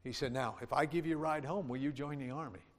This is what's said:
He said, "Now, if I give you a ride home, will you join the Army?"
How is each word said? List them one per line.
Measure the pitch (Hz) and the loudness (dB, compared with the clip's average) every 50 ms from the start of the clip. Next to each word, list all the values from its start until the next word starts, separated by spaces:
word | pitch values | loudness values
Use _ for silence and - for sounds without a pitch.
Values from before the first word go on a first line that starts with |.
| - | -8
He | 127 117 | -6 -2
said, | - 147 127 120 | 0 0 2 2
"Now, | 131 127 113 107 - | 2 2 0 0 -2
if | 123 - - | -4 0 2
I | 143 156 | 4 4
give | 147 160 170 156 | 4 2 2 2
you | 165 160 | 2 2
a | 151 | 2
ride | 156 156 156 151 131 | 2 2 2 2 0
home, | 143 175 202 175 123 | 0 0 0 0 0
will | 123 | 0
you | 131 135 147 143 | 0 0 0 0
join | 127 143 147 147 139 | -2 -4 -4 -4 -4
the | 131 123 | -4 -4
Army?" | 131 156 160 123 92 92 - - - | -4 -4 -6 -8 -8 -12 -16 -20 -20